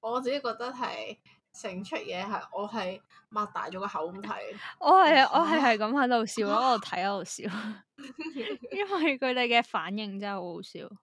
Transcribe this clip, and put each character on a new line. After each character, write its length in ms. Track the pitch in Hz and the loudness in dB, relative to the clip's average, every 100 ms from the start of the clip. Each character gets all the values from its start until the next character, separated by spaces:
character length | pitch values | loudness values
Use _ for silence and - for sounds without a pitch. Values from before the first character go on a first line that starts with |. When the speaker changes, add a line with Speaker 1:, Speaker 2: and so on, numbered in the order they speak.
Speaker 1:
我 200 | 226 247 | -2 -2
自 100 | 254 | -2
己 60 | 285 | -2
覺 180 | 254 | -4
得 180 | 226 247 | -6 -8
係 460 | 247 240 - 110 214 _ _ _ | -6 -6 -6 -10 -12 _ _ _
成 320 | - 214 185 | -12 -10 -8
出 120 | 202 - | -8 -8
嘢 280 | - 175 | -6 -6
係， 240 | 196 208 - | -6 -6 -8
我 140 | 180 208 | -8 -6
係 320 | 226 185 190 _ _ _ | -4 -6 -8 _ _ _
擘 220 | 214 208 | -6 -6
大 160 | - - | -6 -8
咗 100 | 185 | -6
個 60 | 196 | -6
口 240 | - 160 | -6 -6
咁 100 | 190 | -8
睇。 340 | 208 208 202 208 - - | -10 -10 -10 -12 -14 -2
Speaker 2:
我 140 | 294 | 8
係 280 | 370 330 302 262 | 8 10 8 8
啊， 40 | |
Speaker 1:
哇。 80 | 285 | 6
Speaker 2:
我 60 | 330 | 4
係， 140 | 320 | 4
係 160 | 269 220 | 4 4
咁 140 | 214 | 2
喺 180 | 277 254 | 2 4
度 160 | 240 220 | 2 0
笑 200 | - 208 | -2 2
咯， 80 | 214 | 4
Speaker 1:
啊。 140 | 254 | 4
Speaker 2:
我 100 | 233 | 2
睇 240 | - 185 | 0 -4
喺 140 | 190 202 | -2 -2
度 60 | |
笑。 180 | - - 214 190 214 214 _ _ | -6 -8 -8 -6 -8 -10 _ _
<laughs> 720 | 269 254 311 285 220 - 240 | -20 -12 -12 -8 -8 -8 -8
因 180 | 381 403 | -6 -2
為 280 | 381 311 262 | 0 0 0
佢 160 | 262 | 0
哋 120 | 254 240 | 0 2
嘅 160 | 233 | 2
反 340 | 233 208 165 202 | 2 -4 -4 -6
應 200 | 214 196 | -6 -8
真 140 | 202 | -6
係 20 | |
好 200 | 196 180 | -6 -8
好 80 | 170 | -10
笑。 260 | 190 - - 208 | -12 -14 -14 -16